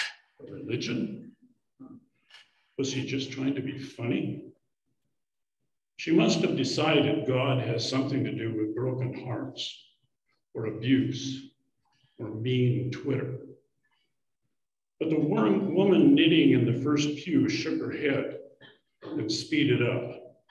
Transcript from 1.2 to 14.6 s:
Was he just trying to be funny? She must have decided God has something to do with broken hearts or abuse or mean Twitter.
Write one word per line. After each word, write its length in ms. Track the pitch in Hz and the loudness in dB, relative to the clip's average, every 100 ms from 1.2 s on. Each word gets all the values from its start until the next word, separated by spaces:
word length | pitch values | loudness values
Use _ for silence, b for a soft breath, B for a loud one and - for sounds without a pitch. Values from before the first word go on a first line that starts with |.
| - - _ _ _ _ 262 - _ _ b b b b b - | -16 -20 _ _ _ _ -20 -20 _ _ b b b b b -6
Was 160 | 135 | -4
he 140 | 135 - | -4 -4
just 240 | 135 - | -6 -6
trying 240 | 139 135 | -4 -4
to 80 | 127 | -4
be 160 | - - | -6 -10
funny? 680 | - - 120 - - - - - _ _ _ _ _ _ _ _ _ _ _ _ _ - | -12 -8 -2 -2 -2 -6 -12 -20 _ _ _ _ _ _ _ _ _ _ _ _ _ -10
She 140 | - | 2
must 300 | 165 165 165 | 4 6 4
have 160 | 180 139 | 0 0
decided 720 | - - 156 151 - - 131 | 0 0 2 4 2 0 0
God 340 | 127 139 123 | 0 2 0
has 260 | 113 113 - | -2 -4 -2
something 360 | 131 139 135 | -2 0 -2
to 80 | 107 | -2
do 200 | 107 113 | -4 -4
with 220 | 107 107 | -4 -4
broken 500 | 120 127 127 127 - | -4 -4 -4 -6 -6
hearts 560 | 131 117 - - - - _ _ _ _ _ _ _ | -8 -8 -8 -10 -12 -12 _ _ _ _ _ _ _
or 140 | - 110 | -8 -6
abuse 840 | 107 123 131 - - - - - _ _ _ _ _ _ - | -4 2 2 2 -4 -6 -8 -12 _ _ _ _ _ _ -14
or 120 | 107 | -10
mean 600 | 107 120 127 127 - 123 | -6 -2 2 2 0 -2
Twitter. 480 | - 143 127 - - - - _ _ _ _ _ _ _ _ _ _ | -6 -4 -4 -4 -10 -14 -20 _ _ _ _ _ _ _ _ _ _